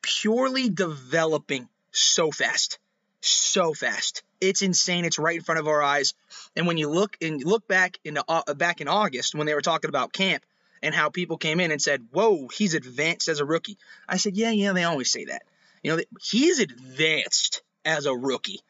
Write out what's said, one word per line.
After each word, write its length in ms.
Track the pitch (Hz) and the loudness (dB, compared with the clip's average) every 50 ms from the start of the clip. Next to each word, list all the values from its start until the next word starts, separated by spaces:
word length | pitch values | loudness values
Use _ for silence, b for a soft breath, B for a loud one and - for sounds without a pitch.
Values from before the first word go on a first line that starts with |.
purely 680 | - - - - - 214 220 240 262 262 262 262 262 240 | -4 -2 -2 0 0 2 2 2 2 2 0 0 0 0
developing 1000 | 180 156 190 170 156 139 127 127 135 165 160 160 160 147 - - 143 131 123 - _ _ _ _ | 0 0 -2 -2 -4 -8 -8 -2 0 2 2 2 2 0 -2 -4 -4 -6 -6 -8 _ _ _ _
so 400 | - - - - - - 170 160 | -2 2 2 4 4 4 2 0
fast, 480 | 143 - 139 - - - - - - - _ _ _ _ _ _ _ _ | 0 -2 -2 -2 0 -2 -2 -4 -6 -10 _ _ _ _ _ _ _ _
so 520 | - - - - - - - 196 180 165 151 | -2 0 2 2 2 2 2 2 2 0 0
fast. 500 | - - 120 113 - - - - - - _ _ _ | -2 -4 -4 -4 -2 -4 -6 -6 -8 -14 _ _ _
It's 200 | - 190 196 - | -2 0 0 2
insane. 440 | 196 190 175 - - - 180 175 175 | 0 2 2 2 2 2 0 0 0
It's 120 | 165 - - | 0 0 0
right 200 | 151 165 170 170 | 0 0 -2 -2
in 40 | |
front 180 | 160 - 165 160 | -2 -2 0 0
of 80 | 151 151 | 2 2
our 140 | 151 147 | 2 4
eyes. 320 | 147 143 143 143 139 - - B B B B B B B B | 4 4 2 2 2 0 -2 B B B B B B B B
And 120 | - 170 175 | -2 0 0
when 100 | 170 165 | 2 0
you 120 | 151 147 | 0 0
look 280 | 151 175 202 208 - - | 2 2 2 0 -2 -4
and 220 | 165 160 156 143 123 | -4 -4 -4 -2 0
look 240 | 160 208 226 - - | 0 0 0 2 2
back 300 | 190 185 185 180 185 - _ | 2 2 2 2 0 -6 _
in, 160 | 160 147 151 - - | -6 -6 -4 -2 0
uh, 260 | 165 165 151 - 147 | 0 0 0 -2 -2
back 280 | 143 170 175 170 - | 0 0 0 0 -2
in 60 | 151 139 | -2 0
August 460 | 170 202 214 180 135 120 117 - - | 2 2 2 2 0 -4 -4 -4 -2
when 140 | 147 151 151 | -2 0 0
they 80 | 151 | 0
were 60 | 147 | 0
talking 280 | 139 180 165 156 - 156 | 0 0 0 0 -2 -2
about 240 | 143 139 127 - - | 0 -2 -2 -2 -2
camp 300 | - 190 190 170 - - b b b b b b b - | -2 0 0 0 -2 -4 b b b b b b b -6
and 100 | 156 147 | -2 0
how 160 | 170 151 151 | 0 0 0
people 280 | - 180 180 160 165 156 | 0 -2 -4 -4 -4 -4
came 220 | 156 160 156 175 | -2 0 0 2
in 120 | 180 165 | 2 0
and 100 | 156 147 | 0 0
said, 240 | - 151 143 135 117 113 | 0 0 0 0 -2 -4
"Whoa, 380 | - 170 214 226 208 160 135 120 | 0 2 4 4 4 4 0 -4
he's 260 | - - 208 196 160 | -2 0 0 0 0
advanced 540 | 156 127 127 123 123 147 165 170 - - 165 | -2 -4 -6 -4 -2 -2 -2 -2 -2 -2 -2
as 100 | 160 143 | -2 -2
a 60 | 147 | 0
rookie." 320 | 143 160 165 - - 202 B B B B B B B | 0 0 -2 -2 -6 -12 B B B B B B B
I 100 | - 185 | -4 -2
said, 180 | - 208 180 | -2 -2 0
"Yeah, 160 | 196 226 226 | 0 0 2
yeah, 220 | 226 208 196 202 190 | 2 2 2 2 2
they 100 | 180 175 | 2 2
always 260 | 170 165 139 123 - | 0 0 0 0 -2
say 160 | - - - | -2 -2 -4
that." 160 | - - - - b b b b b b b | -8 -10 -10 -12 b b b b b b b
You 100 | b 147 | b -2
know, 60 | 160 165 | -2 -2
th-, 100 | - - - - | -2 -4 -10 -12
he's 380 | - - - 220 277 339 381 277 | -6 -2 2 4 4 6 6 4
advanced 1040 | 214 151 120 123 131 131 127 131 156 156 156 143 104 - - - - - - - - _ _ _ _ | 2 0 -2 -8 -18 -14 -4 0 0 2 2 0 0 0 0 0 0 -2 -4 -6 -10 _ _ _ _
as 200 | 156 160 151 139 | -2 -2 0 0
a 80 | 143 131 | 0 -2
rookie 460 | 123 127 135 127 120 - - 98 - - _ | 0 0 -2 -2 -2 -4 -8 -10 -12 -16 _